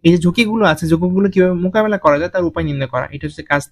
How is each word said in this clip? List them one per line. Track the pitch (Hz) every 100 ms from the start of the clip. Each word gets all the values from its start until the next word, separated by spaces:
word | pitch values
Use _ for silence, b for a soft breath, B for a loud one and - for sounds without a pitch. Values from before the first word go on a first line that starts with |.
এই | 170
যে | 175
ঝুঁকিগুলো | 175 202 214 220 190
আছে, | 151 160
ঝুঁকিগুলো | 165 180 190 196
কিভাবে | 190 185
মোকাবেলা | 180 185 220 214 196
করা | 156 147
যায় | 170
তার | 190
উপায় | 170 165 156
নির্ণয় | 139 131
করা, | 127 139
এটা | 143 151
হচ্ছে | 151
কাজ | - 143 -